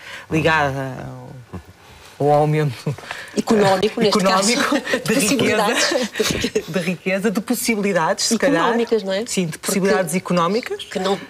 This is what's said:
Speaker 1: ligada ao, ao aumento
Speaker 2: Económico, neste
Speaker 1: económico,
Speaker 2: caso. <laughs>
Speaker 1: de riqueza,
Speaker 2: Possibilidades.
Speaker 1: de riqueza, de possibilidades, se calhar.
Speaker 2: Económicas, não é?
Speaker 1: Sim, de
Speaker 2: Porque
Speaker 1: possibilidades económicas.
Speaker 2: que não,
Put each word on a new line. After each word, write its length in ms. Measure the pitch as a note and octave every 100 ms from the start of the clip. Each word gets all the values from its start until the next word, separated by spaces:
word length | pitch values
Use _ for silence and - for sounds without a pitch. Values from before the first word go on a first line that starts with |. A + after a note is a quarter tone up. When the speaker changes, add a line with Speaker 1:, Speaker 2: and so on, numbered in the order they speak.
| - - -
Speaker 1:
ligada 680 | D#3+ D3+ D#3+ C#3+ C3+ C3+ B2+ C3+ B2+ B2+ C3 A#2+ F2 - - - - - -
ao, 80 | C#3+
ao 40 |
aumento 640 | D3 D3+ D3+ D3+ A#2 - - - - - -
Speaker 2:
Económico, 640 | - A3 G3 F#3+ G#3+ A#3+
neste 180 | A3 G3
Speaker 1:
económico, 440 | F#3+ F#3 G3+ B3
Speaker 2:
caso. 180 | - D4
<laughs> 240 | - C4
Speaker 1:
de 100 | -
riqueza, 500 | A3 D4+ C4+ - G#3+ G#3
Speaker 2:
Possibilidades. 1000 | C#4 - D4 A#3 - G#3+ - A3+ G#3+ -
Speaker 1:
de 120 | F#3
riqueza, 520 | E3+ E3+ F#3 F#3+ G3+
de 100 | G3
possibilidades, 840 | - A#3+ - G#3+ G3+ F#3 D#3+ G3+
se 140 | - A3+
calhar. 240 | - E3+
Speaker 2:
Económicas, 380 | E3+ A#3 A3+ A3
não 100 | F#3+
é? 140 | F#3+ A#3+
Speaker 1:
Sim, 180 | -
de 140 | E3+ -
Speaker 2:
Porque 80 | -
Speaker 1:
possibilidades 480 | G3 G3 F#3 F3+
económicas. 680 | F#3 - F3 E3+ G#3+ - G4+
Speaker 2:
que 140 | - F#3+
não, 220 | F#3 G3